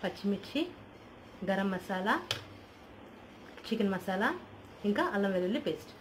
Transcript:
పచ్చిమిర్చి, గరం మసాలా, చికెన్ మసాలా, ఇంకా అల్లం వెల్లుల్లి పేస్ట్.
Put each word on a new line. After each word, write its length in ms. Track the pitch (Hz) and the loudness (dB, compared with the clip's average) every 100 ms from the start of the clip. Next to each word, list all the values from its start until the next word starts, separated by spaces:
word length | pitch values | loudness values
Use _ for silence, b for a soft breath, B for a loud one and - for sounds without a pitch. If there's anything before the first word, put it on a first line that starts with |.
పచ్చిమిర్చి, 600 | 190 - 202 196 - 285 349 - - - - - - - 196 | -4 0 0 0 0 -2 -2 -4 -16 -18 -18 -18 -18 -6 2
గరం 200 | 196 196 185 | 4 4 2
మసాలా, 420 | - 185 190 294 - - - - - - - - - - - - - - - | 0 0 4 2 2 -4 -4 -16 -18 -18 -18 -16 -16 -16 -18 -16 -16 -14 -2
చికెన్ 220 | 214 202 185 | 4 4 4
మసాలా, 360 | - 185 233 359 - - - - 208 | 0 2 2 2 -8 -16 -16 -2 2
ఇంకా 140 | 208 349 302 | 4 4 4
అల్లం 180 | 196 185 | 4 4
వెల్లుల్లి 260 | 180 254 202 | 4 2 0
పేస్ట్. 220 | 156 - - | -2 -6 -16